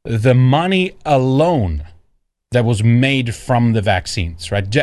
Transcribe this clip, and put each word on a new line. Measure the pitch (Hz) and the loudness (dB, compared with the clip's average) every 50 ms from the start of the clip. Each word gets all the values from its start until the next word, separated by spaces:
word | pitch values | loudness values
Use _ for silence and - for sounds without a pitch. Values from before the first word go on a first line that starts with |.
| - | -8
the | - 117 110 107 131 123 | -6 -4 0 2 2 4
money | 127 127 127 131 156 170 185 190 185 185 185 - - - | 4 4 4 2 2 0 0 0 0 -2 -2 -6 -8 -4
alone | 156 147 131 127 131 131 139 156 180 175 139 101 87 78 73 76 - - - _ _ _ _ _ _ _ _ _ _ 120 | 0 0 2 2 2 2 2 2 2 0 0 -2 -2 -4 -6 -8 -12 -18 -20 _ _ _ _ _ _ _ _ _ _ -2
that | 123 113 | 0 0
was | 117 117 101 110 | 0 0 2 2
made | 117 117 120 131 135 139 131 120 117 107 | 2 4 4 2 2 0 0 -2 -4 -6
from | - - - 127 117 120 117 110 | -8 -6 -2 0 0 2 0 0
the | 113 95 | 0 0
vaccines, | 104 98 90 - - - - 87 82 82 - - - | 0 0 -2 -2 -6 -6 -6 -6 -6 -8 -10 -10 -6
right? | 101 101 101 98 | -4 -4 -4 -2
Ju-, | 107 147 | -2 -2